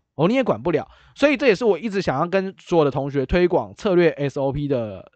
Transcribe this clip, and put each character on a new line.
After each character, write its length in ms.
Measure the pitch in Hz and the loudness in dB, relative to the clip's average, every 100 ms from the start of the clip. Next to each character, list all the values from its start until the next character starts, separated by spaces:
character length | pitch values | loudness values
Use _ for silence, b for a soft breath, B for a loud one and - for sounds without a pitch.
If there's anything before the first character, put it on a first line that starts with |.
| _ | _
哦， 140 | - 170 | -2 0
你 60 | |
也 100 | 262 | 2
管 180 | 226 107 | 0 -2
不 80 | 151 | -2
了。 180 | 151 - b b - | -4 -4 b b 0
所 120 | 285 | 2
以 80 | 254 | 4
这 120 | 277 | 2
也 60 | 185 | 2
是 80 | |
我 120 | 233 170 | 2 0
一 120 | 220 | -2
直 120 | 196 | -4
想 200 | 170 131 | -2 -2
要 80 | 170 | 0
跟 260 | 190 190 - | -2 -4 -10
所 220 | - 170 | -2 2
有 60 | |
的 60 | 147 | 2
同 180 | 139 139 | 0 -4
学 160 | 139 131 | -4 -2
推 220 | 180 180 | 2 2
广 260 | 160 104 | 2 -2
策 220 | 101 214 175 | -6 0 2
略 140 | 165 | 2
S 280 | 139 143 143 | 0 -4 -2
O 140 | 135 | -4
P 160 | 139 143 | -4 -2
的， 420 | 131 110 92 - | -4 -4 -10 -18